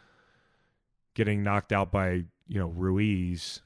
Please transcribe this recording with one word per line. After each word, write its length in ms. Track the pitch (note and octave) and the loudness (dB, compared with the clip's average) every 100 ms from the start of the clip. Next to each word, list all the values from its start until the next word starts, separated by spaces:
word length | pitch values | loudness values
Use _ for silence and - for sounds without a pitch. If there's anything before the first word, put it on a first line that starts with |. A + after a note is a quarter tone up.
| _ _ _ _ _ _ _ _ _ _ _ | _ _ _ _ _ _ _ _ _ _ _
getting 280 | - G#2+ G#2 | -2 0 0
knocked 300 | G2+ G2+ - | 0 0 0
out 200 | G2+ F#2+ | 0 2
by, 320 | G2+ F#2+ F2+ E2+ _ - | 0 2 0 -4 _ -8
you 120 | G#2 | -4
know, 100 | F2 | -4
Ruiz, 920 | E2+ F#2 F#2+ G#2+ F#2+ F2+ F2 - - | -2 0 2 2 2 0 -4 -8 -14